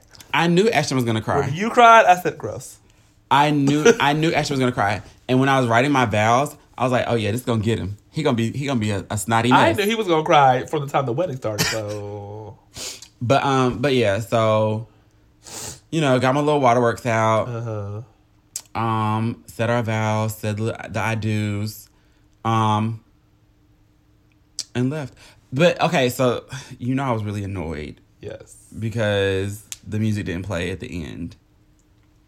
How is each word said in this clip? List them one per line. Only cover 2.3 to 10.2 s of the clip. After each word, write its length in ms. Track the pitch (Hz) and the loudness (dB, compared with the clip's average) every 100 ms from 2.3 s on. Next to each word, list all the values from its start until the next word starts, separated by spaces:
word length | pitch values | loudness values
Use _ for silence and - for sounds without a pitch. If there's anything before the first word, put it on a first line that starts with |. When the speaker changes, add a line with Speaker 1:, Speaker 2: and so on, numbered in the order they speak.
| - | -6
Speaker 2:
"Gross." 400 | 104 117 - - _ _ _ _ - | -10 -10 -14 -20 _ _ _ _ 0
Speaker 1:
I 180 | 135 147 | 2 4
knew, 340 | 147 139 147 156 - | 2 2 4 4 4
Speaker 2:
<laughs> 40 | |
Speaker 1:
I 140 | 143 | 2
knew 180 | 156 160 | 0 0
Ashton 220 | 147 147 | 0 -2
was 60 | 135 | -2
gonna 120 | 127 | -2
cry. 300 | 123 101 98 - - - | 0 -2 -2 -8 -16 -2
And 120 | 127 | 2
when 100 | 135 | 4
I 100 | 135 | 2
was 80 | 123 | 4
writing 240 | 113 143 | 2 4
my 140 | 139 120 | 2 2
vows, 500 | 107 107 120 147 - _ - | 2 4 2 0 -6 _ -4
I 60 | |
was 80 | 123 | 0
like, 140 | 123 - | 0 0
"Oh, 80 | 117 | -2
yeah, 160 | 104 | 0
this 100 | 117 | -4
is 40 | 127 | -2
gonna 160 | 113 | -2
get 160 | 107 107 | 0 -2
him. 180 | 92 104 _ | -4 -10 _
He 100 | - | -4
gonna 160 | 143 117 | 0 0
be, 140 | 113 | -2
he 160 | 131 139 | -2 -4
gonna 120 | 127 | -2
be 120 | 107 | -2
a, 120 | 98 - | -4 -4
a 80 | 104 | -8
snotty 340 | - 113 117 | -2 0 4
Speaker 2:
I 180 | 175 277 | 4 4
Speaker 1:
mess." 80 | - | 2
Speaker 2:
knew 80 | 202 | -2
he 100 | 226 | -2
was 120 | 196 | 0
gonna 160 | 156 | 0